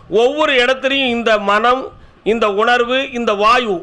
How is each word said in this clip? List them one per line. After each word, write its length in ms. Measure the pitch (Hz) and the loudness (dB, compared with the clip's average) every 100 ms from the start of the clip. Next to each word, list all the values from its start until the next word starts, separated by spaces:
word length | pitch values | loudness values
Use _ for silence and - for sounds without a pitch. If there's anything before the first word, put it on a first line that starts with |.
| - 190 | -4 2
ஒவ்வொரு 340 | 240 294 311 262 | 2 2 0 2
இடத்துலையும் 580 | 247 262 262 277 262 233 | 2 0 -2 -2 -2 -2
இந்த 180 | 226 214 | 0 0
மனம், 440 | 202 208 233 254 - - - _ 185 | 0 0 2 0 -4 -16 -20 _ -4
இந்த 200 | 226 214 | 0 0
உணர்வு, 440 | 196 226 247 240 262 269 | 0 2 2 0 -2 -4
இந்த 200 | 247 220 | -6 -6
வாயு, 420 | 202 214 247 233 180 | 0 2 2 0 -4